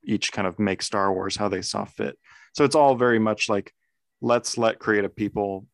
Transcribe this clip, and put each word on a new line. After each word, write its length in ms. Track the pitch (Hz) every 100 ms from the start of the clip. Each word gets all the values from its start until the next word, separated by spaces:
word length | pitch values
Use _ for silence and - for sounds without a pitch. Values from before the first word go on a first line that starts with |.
each 260 | - 107 -
kind 160 | - 95
of 140 | 87
make 220 | 101 92
Star 300 | - 104 98
Wars 220 | 92 95
how 140 | 98 104
they 140 | 92
saw 220 | 98 101
fit. 320 | 98 - - - _ - -
So 120 | -
it's 120 | 143 156
all 180 | 143
very 240 | 120 123 113
much 300 | 110 107 -
like, 240 | 101 - - _ _ _ _
let's 360 | 117 120 - -
let 220 | 113 -
creative 360 | - 104 98
people 520 | - 101 107 101 95 -